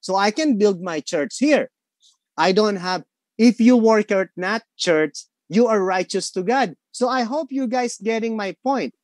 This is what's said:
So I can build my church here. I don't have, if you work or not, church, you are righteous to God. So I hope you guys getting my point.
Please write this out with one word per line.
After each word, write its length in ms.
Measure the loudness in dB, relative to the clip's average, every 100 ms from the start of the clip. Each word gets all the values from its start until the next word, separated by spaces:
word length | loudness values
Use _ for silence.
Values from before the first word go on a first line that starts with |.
So 140 | -4 0
I 160 | 0
can 260 | 0 0 2
build 240 | 2 0
my 180 | -6 -8
church 380 | -4 -4 -4 -2
here. 320 | 0 2 0 _ _ _ _ _ _ -2
I 140 | 2
don't 260 | 2 0 -2
have, 260 | -4 -6 -8 _ _ 2
if 220 | 2 4
you 160 | 4 6
work 360 | 6 2 2
or 200 | -2 -2 -4
not, 260 | -6 -6 _ _
church, 480 | 0 2 0 -4 -20 _ _
you 180 | 2 2
are 160 | 2
righteous 480 | 0 -2 -2 -6 -6
to 120 | -6
God. 320 | -2 0 -2 -6 _
So 180 | -4 -2
I 140 | -2
hope 280 | -2 -4 -6
you 160 | -6 -4
guys 300 | -2 -4 -6
getting 400 | -4 -4 -4 -6
my 180 | -8 -6
point. 320 | -4 -2 -4 _